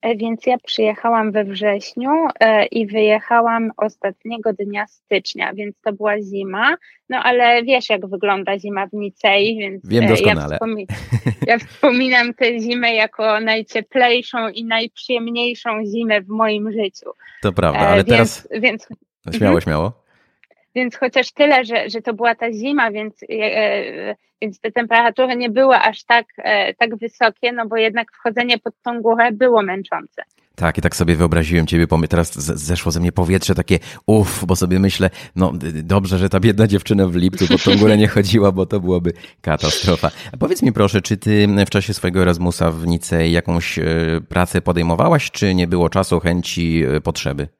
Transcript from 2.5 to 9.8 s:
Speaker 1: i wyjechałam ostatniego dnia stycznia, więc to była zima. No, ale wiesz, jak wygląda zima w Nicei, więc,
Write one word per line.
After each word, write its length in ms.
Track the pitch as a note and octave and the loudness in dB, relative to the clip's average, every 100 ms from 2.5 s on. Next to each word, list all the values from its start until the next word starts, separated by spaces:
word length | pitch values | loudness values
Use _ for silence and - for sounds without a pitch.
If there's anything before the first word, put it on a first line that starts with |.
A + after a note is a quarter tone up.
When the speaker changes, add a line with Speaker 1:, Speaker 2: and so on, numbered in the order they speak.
| G#3+ - | 4 2
Speaker 1:
i 200 | A3+ G#3 | -2 -2
wyjechałam 840 | G#3+ G#3+ G#3+ - A#3 A#3 A3+ A3+ - | 0 2 2 2 2 2 0 -4 -4
ostatniego 760 | G#3+ - G3 F#3 A3 A#3 A3 | -6 -4 -8 -8 -12 -6 -4
dnia 340 | F#3+ G3+ G3+ G#3 | -4 -6 -6 -8
stycznia, 680 | _ _ G3 - - - | _ _ -4 -4 -6 -6
więc 260 | G3 G#3 - | -6 -12 -6
to 120 | A3 | -8
była 300 | G3 G#3 G#3 | -4 -2 -2
zima. 540 | G3 G3 F#3+ G3 B3 F4 _ _ _ | -4 -8 -6 -2 -2 -2 _ _ _
No, 100 | B3+ | -2
ale 440 | - B3 A#3+ A#3+ | 0 4 4 4
wiesz, 280 | A#3 B3+ - | 2 0 2
jak 160 | G#3 F#3+ | -4 -2
wygląda 520 | F#3+ G3+ G3 F#3+ G3 | -4 -2 -2 -2 -6
zima 280 | G3+ G3+ G3 | -6 -6 -6
w 60 | |
Nicei, 680 | G#3 G3+ - A3 G3+ G#3 A3 | -8 -10 -2 2 2 2 -2
więc, 300 | G3 G3 | -8 -10